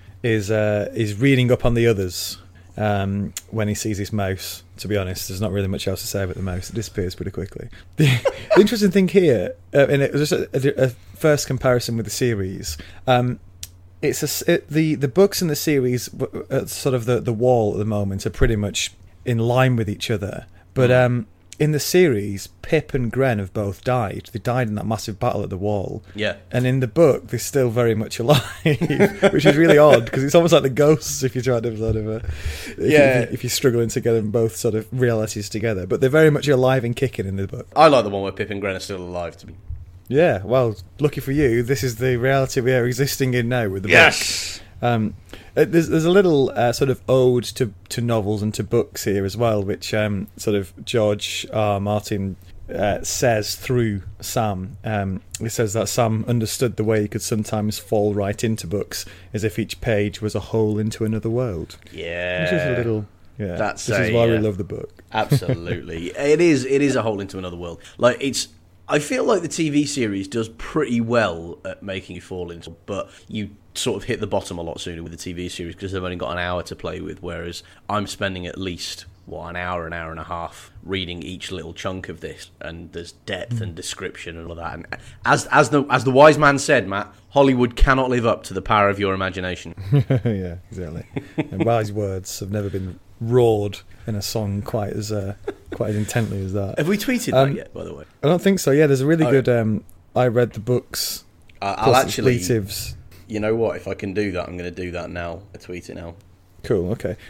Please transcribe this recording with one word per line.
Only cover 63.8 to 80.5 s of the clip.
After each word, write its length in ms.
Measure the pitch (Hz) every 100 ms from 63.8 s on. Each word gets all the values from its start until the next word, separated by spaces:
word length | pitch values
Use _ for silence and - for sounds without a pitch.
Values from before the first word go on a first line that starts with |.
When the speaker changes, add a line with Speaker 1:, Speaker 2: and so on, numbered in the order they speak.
Speaker 1:
This 140 | - 101
is 100 | 90
Speaker 2:
a, 40 |
Speaker 1:
why 120 | 117 117
we 100 | 110
Speaker 2:
uh, 60 |
Speaker 1:
love 160 | 107 95
the 60 |
book. 380 | 95 104 - - -
Speaker 2:
Absolutely. 1000 | 110 107 135 - 113 85 87 78 82 85
<laughs> 60 | -
It 240 | 143 156
is, 240 | 175 139
it 180 | 127 139
is 120 | 143
a 80 | 127
hole 180 | 110 101
into 160 | 98 98
another 200 | 92 85
world. 240 | 87 82 - -
Like, 220 | 120 123
it's, 260 | 139 - - - - - -
I 100 | 147
feel 240 | 151 254
like 180 | - 208
the 60 | 165
T 200 | - 160
V 140 | 143 147
series 420 | - 113 98 95
does 200 | 117 110
pretty 500 | - - - - 117
well 580 | 113 117 104 82 85 -
at 180 | 95 92
making 340 | 98 95 - 90
you 60 |
fall 280 | - 92 85
into, 200 | 85 82 80 -
but 240 | 98 - - -
you 220 | 110 101 - _
sort 220 | - 127 104
of 20 | 101
hit 100 | 107
the 60 | 104
bottom 320 | 101 - 87
a 40 |
lot 180 | 82 -
sooner 220 | - 82
with 100 | 82
the 60 | 82
T 140 | -
V 160 | 87 90
series 260 | - 85
'cause 180 | - 98
they've 100 | 95
only 140 | 90 90
got 160 | 87
an 60 | 87
hour 240 | 90 90
to 100 | 82
play 260 | 87 87 87
with, 220 | 82 -
whereas 400 | 87 85 87 87 - - -
I'm 180 | 104 98
spending 400 | - 98 92 87
at 120 | -
least, 460 | 95 87 - - - - -
what, 240 | 78 82
an 60 | 90
hour, 300 | 90 90 82
an 60 |
hour 180 | 85 80
and 80 | 80
a 60 |
half 480 | 80 85 82